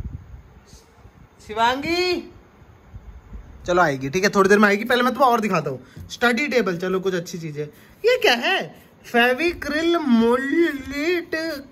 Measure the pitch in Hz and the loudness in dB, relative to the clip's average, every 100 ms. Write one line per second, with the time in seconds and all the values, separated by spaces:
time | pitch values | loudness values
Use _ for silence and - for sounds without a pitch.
0 | - - - - - - - - - _ | -12 -12 -16 -20 -20 -20 -20 -20 -20 _
1 | - - - _ - 214 233 262 302 339 | -20 -20 -20 _ -10 -2 0 0 -2 -2
2 | 359 330 - - - - - - - - | 0 -2 -6 -16 -20 -20 -20 -20 -20 -20
3 | - - - - - - - 180 170 135 | -20 -20 -18 -18 -18 -12 -2 2 2 0
4 | 139 180 196 202 190 208 208 208 233 247 | -4 0 0 4 6 6 6 2 0 0
5 | 247 247 262 233 214 180 147 127 - - | 0 2 4 4 2 -2 -2 -8 -12 -18
6 | - - 240 240 294 247 190 170 185 190 | -16 -2 0 0 0 0 0 -2 -4 -4
7 | 190 180 170 180 160 147 151 - - - | -2 -4 -6 -10 -10 -10 -12 -14 -20 -4
8 | 440 494 427 233 294 370 170 - - _ | 0 2 2 2 0 -2 -4 -12 -20 _
9 | - 240 240 254 339 339 285 294 339 339 | -4 2 2 2 -2 -4 -4 -2 0 0
10 | 294 226 226 247 269 311 330 285 269 285 | 2 4 4 2 0 2 2 0 -8 -6
11 | 311 359 339 320 320 285 277 | -2 -2 -4 -6 -6 -8 -10